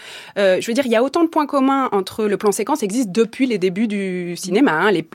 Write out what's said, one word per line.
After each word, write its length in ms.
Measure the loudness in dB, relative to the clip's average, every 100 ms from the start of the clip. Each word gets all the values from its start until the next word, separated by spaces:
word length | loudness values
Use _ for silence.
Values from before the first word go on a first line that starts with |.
| -10 -18 -10 0
euh, 220 | 2 2
je 60 | 0
veux 60 |
dire, 120 | -2 2
il 60 |
y 40 | 2
a 60 |
autant 220 | 2 2
de 60 | 2
points 180 | 2 0
communs 420 | 2 2 2 0
entre 320 | -2 -4 -4 -2
le 120 | 0
plan 140 | 0
séquence 320 | 0 -2 -2
existe 260 | 0 -2 -2
depuis 380 | 0 0 0 -2
les 100 | 0
débuts 300 | -2 -2 -2
du 480 | -2 -4 -6 -8 -8
cinéma, 360 | -2 2 4
hein. 180 | 4 2
Les, 160 | 2 -2